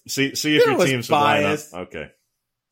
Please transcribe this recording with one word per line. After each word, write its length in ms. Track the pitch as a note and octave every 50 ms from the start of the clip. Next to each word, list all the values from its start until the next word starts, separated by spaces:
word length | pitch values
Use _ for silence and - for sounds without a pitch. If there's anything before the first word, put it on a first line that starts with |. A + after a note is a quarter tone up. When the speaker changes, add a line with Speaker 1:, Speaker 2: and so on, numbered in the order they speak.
| -
Speaker 1:
see, 280 | - - C#3 C#3 C#3 -
see 200 | - - D3+ D3+
if 80 | D3+ B4
Speaker 2:
There 80 | -
Speaker 1:
your 60 | - D#4+
Speaker 2:
was 100 | F3+ C#3
Speaker 1:
teams 200 | C3 A#2+ A#2+ -
would 60 | D#3
line 220 | D3 D3 C#3+ D3 D3 D3
up. 60 | D3+
Speaker 2:
bias. 240 | D3+ D3+ - - -
Speaker 1:
Okay. 380 | - - - - E2 D2 - _ _ _ _ _ _ _ _ _ _ _ _